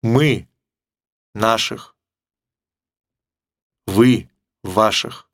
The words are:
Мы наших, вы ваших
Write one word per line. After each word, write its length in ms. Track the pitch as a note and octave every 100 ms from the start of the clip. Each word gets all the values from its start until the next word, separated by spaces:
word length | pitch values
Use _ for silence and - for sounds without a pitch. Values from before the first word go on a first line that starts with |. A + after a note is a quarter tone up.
Мы 460 | A2+ B2 D#3 G#2+ - _ _ _ _ _ _ _ _
наших, 600 | G#2 A2 A2+ - A2 - _ _ _ _ _ _ _ _ _ _ _ _ _ _ _ _ _ _ _ -
вы 440 | G2 B2 A#2 - _ _ _
ваших 680 | F2+ F#2 G#2+ - - - _